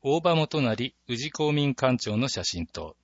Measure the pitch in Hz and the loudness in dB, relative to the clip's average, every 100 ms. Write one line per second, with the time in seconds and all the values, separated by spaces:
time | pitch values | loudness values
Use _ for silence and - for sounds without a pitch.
0 | 139 160 170 165 156 151 127 110 123 _ | 0 2 4 2 2 0 0 0 -4 _
1 | - 120 147 - 151 147 143 131 131 123 | -8 -6 -6 -2 0 2 0 2 0 0
2 | - 107 131 - 87 87 82 - 80 - | 0 -2 -2 -2 -6 -6 -6 -8 -12 -14